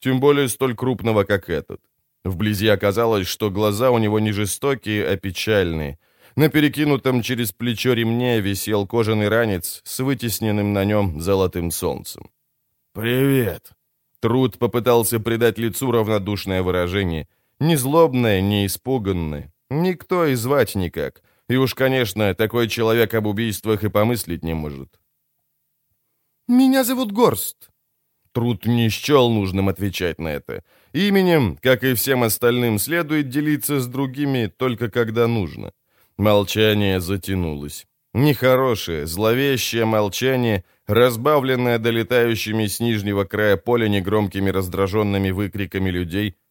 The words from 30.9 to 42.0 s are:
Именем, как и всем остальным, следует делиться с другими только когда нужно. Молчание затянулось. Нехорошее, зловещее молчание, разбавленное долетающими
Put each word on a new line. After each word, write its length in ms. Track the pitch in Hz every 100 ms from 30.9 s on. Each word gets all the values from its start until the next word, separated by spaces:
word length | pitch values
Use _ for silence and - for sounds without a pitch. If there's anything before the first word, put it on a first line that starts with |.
Именем, 640 | 151 202 196 185 160 107 67
как 240 | 127 127
и 100 | 131
всем 280 | 123 135 131
остальным, 560 | 117 - 120 123 120 104
следует 500 | - 170 151 156 139
делиться 520 | 135 151 147 - 143
с 60 | 123
другими 600 | 127 135 127 143 131 107
только 420 | - 131 113 117
когда 380 | 123 110 113 117
нужно. 460 | 117 85 67 50 - _ _ _ -
Молчание 840 | 104 104 95 107 107 104 101 95
затянулось. 840 | 85 98 - 95 85 73 73 - - _ _
Нехорошее, 920 | 110 147 139 127 127 131 107 - 80 78
зловещее 800 | 82 110 123 139 127 - 113
молчание, 800 | 110 110 104 - 127 131 120 101 - _ -
разбавленное 920 | 107 123 113 139 151 131 127 123 117
долетающими 880 | 117 113